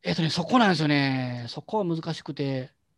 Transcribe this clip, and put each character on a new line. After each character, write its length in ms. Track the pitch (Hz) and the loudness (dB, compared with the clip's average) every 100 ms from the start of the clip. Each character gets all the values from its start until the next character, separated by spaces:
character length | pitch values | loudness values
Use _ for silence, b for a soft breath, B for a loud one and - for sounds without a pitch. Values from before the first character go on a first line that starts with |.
え 100 | 185 | -2
っ 20 | |
と 80 | 170 | 0
ね、 60 | 160 | 0
そ 140 | 165 | 0
こ 140 | 170 247 | 2 4
な 80 | 214 | 6
ん 40 | |
で 60 | 165 | 4
す 60 | |
よ 60 | 151 | 4
ね。 580 | 147 139 131 127 123 117 | 4 2 0 -2 -6 -8
そ 140 | - | -10
こ 160 | - 214 | -6 -4
は 60 | |
難 300 | 185 160 165 | -2 -2 -4
し 80 | 160 | -8
く 120 | - | -8
て。 360 | 147 139 135 127 _ _ | -4 -2 -2 -6 _ _